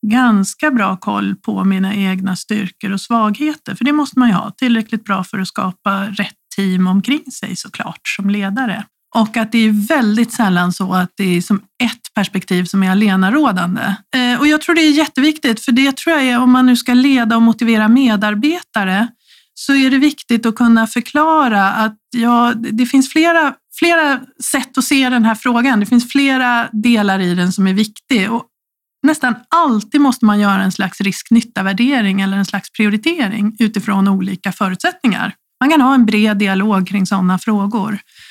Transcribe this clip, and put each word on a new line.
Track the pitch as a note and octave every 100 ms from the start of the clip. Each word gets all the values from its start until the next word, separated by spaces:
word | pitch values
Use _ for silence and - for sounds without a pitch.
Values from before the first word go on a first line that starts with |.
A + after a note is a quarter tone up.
| G#3+
ganska | A#3 B3 G#3 G3 - D4+
bra | B3+ G3 F#3
koll | - G#3 G3 G3
på | - G3+
mina | F#3+ F#3+ F#3+ G3+
egna | F#3+ F#3 F#3+ F#3
styrkor | - G#3+ G3+ - G#3
och | G3
svagheter. | - A#3 G#3+ G3+ D4+ D4+ - F#3+
För | B3
det |
måste | D4+ C#4 -
man | B3
ju | F3+
ha. | -
Tillräckligt | - B3+ A#3 A3 A3
bra | - G3
för | F#3 G3+
att | F#3
skapa | - F#3+ F3+ - G3 G3
rätt | G3+ G3+ - _ -
team | G3 F#3 F#3
omkring | F#3+ G3+ D4 -
sig | - G3+ F#3+
såklart | G#3 - - - - -
som | G3
ledare. | G#3 G3 G3+ B3+ F#3+ G#3+ _ _ A3+
Och | A3 A#3
att | A3
det | A#3
är | A3 G#3 G3+
väldigt | D#4+ A3 G#3+ A#3
sällan | - G#3+ F3+ F3+
så | F3 F#3
att | F#3 F3+ _
det | F#3+ F3
är |
som | F3 G3 _ _
ett | B3 - - -
perspektiv | G3 G3 - F3+ F3+
som | G3
är | F#3+
allenarådande. | F#3 G#3+ F#3 F#3+ C4+ D4 F#3 F3 F3+ B2 G3+ _ B3+
Eh, | B3 B3
och | C#4+
jag | D4+
tror | D4+ E4+
det |
är | D#4
jätteviktigt, | D4 D4+ - C#4+ D#4 C4+ A3 -
för |
det | B3 C#4 C4+
tror | - D#4+
jag | C4
är, | A#3+
om | B3+
man | B3+ B3+
nu | A#3+
ska | -
leda | B3 C4+ C4 A#3 A3+
och |
motivera | A3+ A3+ A#3 A3+ G#3+
medarbetare, | A#3+ C4+ G#3+ G#3 G#3 C#4 F4 - - F#3+ F#3+ A#3 _ _ _ _
så | - - C#4
är | C4+
det | C4+
viktigt | D4 - - A#3 A#3
att | A3
kunna | A#3+ A3+ A3+
förklara | A#3+ A#3+ D4 D#4+ D#4 C4+ G#3 G3
att | G#3 A3 G#3+ _ A#3+
ja, | A#3 A#3+ A#3+ A#3
det, | A3+
det | A3 B3
finns | C#4 C4+
flera, | D#4+ E4 E4 D4+ C4 _ -
flera | E4+ E4+ D4+ C4+ C4+ _ -
sätt | C#4 - -
att |
se | - C#4 B3+
den | B3 A3+
här | A3
frågan. | C4 A#3 B3 A3+
Det | -
finns | B3 A#3+
flera | C#4 C#4 C4 B3+ A#3+ A#3
delar | G#3+ A#3+ A#3 G3+ F#3+
i | F3+ F3
den | F3+
som | F#3 F#3+
är |
viktig. | F#3+ G#3+ - _ A#3+ F#3+
Och | A#3 - _ _ _ _ _
nästan | C#4 D4+ B3+ A#3 _
alltid | E4 D#4+ A3 G3+ D4
måste | C#4+ B3 G#3+
man | G#3
göra | G3+ G3
en | G3
slags | - G3 -
risk-nytta-värdering | G3 F#3 - A#3 A#3 - F#3+ G3 A#3+ C#4 G3+ F#3+
eller | G3 G3
en | G3
slags | G3 -
prioritering | - G#3+ G#3 C4 F4 A3 F#3 G#3 A3
utifrån | A3 G#3+ G#3 G3 G3
olika | G3 F#3 F#3+ -
förutsättningar. | F#3 F#3+ F#3 E4+ F4 B3+ F3+ - - _ _
Man | C4
kan | D#4
ha | B3+
en | C4+ A3
bred | G#3 G#3+ G#3
dialog | G#3 F#3+ G#3 G3 F#3
kring | G3+ F#3+
såna | F#3+ F3+ F#3
frågor, | - G#3+ G3+ A3+ A3 G3+ _ _ -